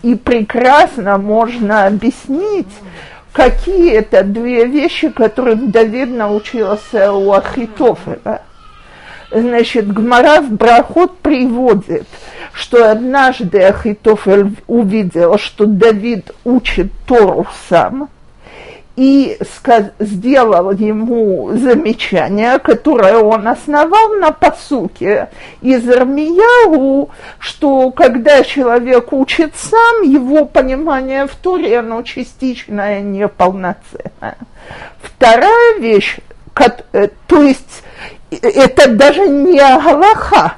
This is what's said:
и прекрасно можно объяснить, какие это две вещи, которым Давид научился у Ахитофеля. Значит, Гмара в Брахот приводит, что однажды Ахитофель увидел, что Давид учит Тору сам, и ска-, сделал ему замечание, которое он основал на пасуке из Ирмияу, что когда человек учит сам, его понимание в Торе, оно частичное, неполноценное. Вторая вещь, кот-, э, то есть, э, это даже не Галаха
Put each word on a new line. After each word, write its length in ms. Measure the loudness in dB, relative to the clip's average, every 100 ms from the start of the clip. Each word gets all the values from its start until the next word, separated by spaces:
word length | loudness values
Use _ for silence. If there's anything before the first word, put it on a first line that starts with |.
и 120 | -2
прекрасно 1040 | -2 -2 -2 -2 0 2 4 2 -2 -4 -2
можно 680 | 0 -2 -2 -4 -2 0 0
объяснить, 800 | 0 -4 -6 -8 -6 -4 -6 -8 -14 -20 -20 -20 -20 _
какие 600 | 0 0 0 -2 0 2
это 300 | 2 2 0
две 440 | 0 -4 -4 0 0
вещи, 420 | 0 -2 -2 -6
которым 640 | -2 -2 0 -2 -2 0
Давид 380 | 0 0 -2 -6
научился 1000 | -6 -4 -4 -6 -6 -4 -6 -6 -2 0
у 200 | 0 0
Ахитофеля. 1080 | 0 -2 -8 -10 -2 -2 -2 -10 -12 -10 -10 -12 -20 -20 -20 -20 -20 -20 -20 -6
Значит, 600 | -4 -2 -2 -2 -2 -4
Гмара 480 | -4 0 2 4 2
в 100 | 0
Брахот 680 | 0 2 2 2 -2 -2 -2
приводит, 880 | -4 -2 -2 -2 0 0 -2 -8 -10 -20 -20 -20 -20
что 360 | -16 -2 2 4
однажды 720 | 2 -2 0 0 -2 -4 2
Ахитофель 920 | 2 0 -6 -2 0 0 2 2 0 -6 -4
увидел, 720 | -2 0 -2 -4 0 0 0
что 280 | -4 -2 0
Давид 640 | 2 2 2 -4 -8 -10 -12
учит 480 | -4 -2 -2 -4 -6 -8 0
Тору 420 | 2 2 0 -6 -10 -2
сам, 400 | 0 0 -6 -12 _ -20 _ -20 -20 -20 -20 -18 -2
и 400 | 2 2 0 -6
ска-, 500 | -12 -10 0 0 0 _
сделал 720 | -8 -4 0 2 2 2 0
ему 800 | -2 -2 -4 -4 -2 -2 -2 -4
замечание, 1040 | -2 0 0 0 -6 -4 -4 -2 -2 0 0
которое 600 | 0 0 0 2 2 4
он 280 | 2 0 -2
основал 680 | -6 -4 -2 2 2 2
на 160 | 0 -2
пасуке 1000 | 0 -2 -2 -8 -6 -6 -6 -4 -4 -4 -14 -20 -8
из 260 | -2 0 2
Ирмияу, 1200 | 2 2 -2 -2 2 4 4 4 2 0 -2 -4 -12 -20 -18
что 520 | -18 -4 -2 0 0
когда 520 | 2 0 2 2 4
человек 680 | 2 -2 -2 -2 0 0 0
учит 420 | -4 -4 -2 -4
сам, 460 | -6 -2 2 2 2
его 440 | 0 0 2 0 2
понимание 800 | 0 -2 -4 -4 -4 -4 -6 -6
в 80 |
Торе, 460 | -6 -4 -4 -2 -2
оно 220 | -4 -10
частичное, 1000 | -10 -12 -14 -8 -8 -8 -10 -8 -6 -6
неполноценное. 1400 | -8 -6 -6 -2 -2 -2 -8 -10 -16 -18 -18 -14 -14 -14 -20 -20 -20 -20 -20 -20
Вторая 760 | -20 0 4 4 4 4 4 2
вещь, 380 | 0 0 0 -10 -18 -20 -14
кот-, 320 | 0 0 0 -6
э, 140 | -2 -2 -4 0
то 160 | 4
есть, 420 | 4 2 -6 -20 -20 -20 -20 -20 -16
э, 60 | -4
это 460 | -2 2 2 4 2
даже 340 | 6 4 4 0
не 300 | 2 2 4
Галаха 960 | 6 4 4 4 4 2 2 0 0